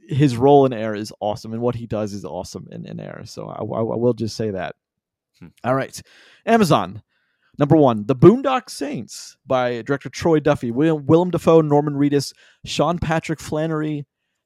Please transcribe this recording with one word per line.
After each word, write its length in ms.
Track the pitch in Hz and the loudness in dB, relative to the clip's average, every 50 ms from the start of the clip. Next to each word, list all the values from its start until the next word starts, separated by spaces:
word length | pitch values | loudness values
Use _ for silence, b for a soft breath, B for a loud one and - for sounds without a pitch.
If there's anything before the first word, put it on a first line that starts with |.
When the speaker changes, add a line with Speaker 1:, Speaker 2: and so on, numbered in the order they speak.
| _ - | _ -4
Speaker 1:
his 300 | - 131 151 143 120 113 | 0 2 2 2 2 4
role 280 | 127 139 143 143 135 | 4 6 6 6 6
in 60 | 131 127 | 4 2
Air 220 | 107 110 110 107 | -2 -4 -4 -4
is 160 | 104 107 - - - | -6 -8 -10 -10 -6
awesome, 320 | 98 104 104 107 - 113 110 | -6 -6 -6 -6 -8 -10 -8
and 80 | 113 | -4
what 140 | 120 123 120 | -2 -2 -4
he 100 | 117 117 | -4 -6
does 280 | 101 113 104 107 104 98 | -6 -6 -4 -4 -6 -6
is 100 | 101 90 | -10 -12
awesome 420 | 80 76 90 95 - - - - - | -10 -10 -10 -12 -12 -14 -16 -16 -16
in, 140 | - 170 170 | -16 -16 -14
in 140 | - - 165 | -14 -12 -12
Air, 240 | - 50 - - - | -12 -14 -14 -16 -16
so 220 | - - - - - | -16 -16 -14 -14 -12
I, 80 | - - | -10 -10
I, 180 | 104 110 - - | -8 -6 -4 -4
I 140 | 117 113 117 113 | -4 -4 -2 0
will 160 | 117 123 120 | 0 0 0
just 220 | 110 117 107 - - | 0 -4 -8 -6 -6
say 140 | 113 110 | -6 -6
that. 240 | 98 92 85 76 - _ _ _ _ _ _ _ _ _ _ _ _ _ | -6 -6 -8 -10 -12 _ _ _ _ _ _ _ _ _ _ _ _ _
Speaker 2:
Hmm. 80 | 90 82 _ _ - | -20 -20 _ _ -6
Speaker 1:
All 100 | 113 131 | -4 -4
right, 260 | 135 131 - - - - b b b b b b b b | -4 -4 -8 -12 -16 -20 b b b b b b b b
Amazon. 580 | b 226 233 214 156 151 120 98 87 - 107 - _ _ _ _ _ _ _ _ _ _ - | b 2 2 4 4 2 2 0 -2 -10 -14 -20 _ _ _ _ _ _ _ _ _ _ -2
Number 180 | 143 139 156 | 2 4 6
one, 300 | 160 147 131 117 107 104 | 6 6 6 4 2 0
The 100 | 107 135 | -4 2
Boondock 540 | 123 123 175 214 262 277 277 262 254 - - | 6 8 8 8 8 4 -2 -2 -2 -4 -6
Saints 680 | - - 285 277 294 156 101 - - - - - - _ _ | -10 -10 -8 -8 -8 -8 -12 -12 -16 -18 -20 -20 -20 _ _
by 360 | 131 131 127 123 123 123 120 | -2 -2 0 0 0 -2 -4
director 260 | 113 113 143 135 - 139 | -4 -4 -4 -4 -6 -8
Troy 320 | - - - 175 165 151 | -8 -4 0 2 2 2
Duffy, 320 | 143 151 143 - - 120 | 4 2 0 0 -2 -4
William, 340 | 113 123 151 165 160 151 143 | -2 0 0 0 0 0 2
Willem 240 | 131 160 165 180 180 | 4 4 4 4 2
Dafoe, 300 | 170 165 - 175 165 165 | -2 -2 2 4 6 6
Norman 340 | 160 151 147 147 147 151 143 | 6 4 2 2 2 0 0
Reedus, 360 | 139 143 143 143 143 135 - - b b b b b b | 0 0 2 2 0 -2 -2 -10 b b b b b b
Sean 340 | - - - 151 156 175 170 | -8 -4 -2 -2 -2 -2 -2
Patrick 420 | - 147 165 165 - - 160 - | -2 -2 -2 -2 -4 -4 -6 -8
Flannery, 640 | - - - 151 156 165 160 151 156 151 151 143 143 _ _ _ _ _ _ _ _ | -8 -6 -4 -4 -2 -2 -2 -4 -4 -4 -6 -8 -10 _ _ _ _ _ _ _ _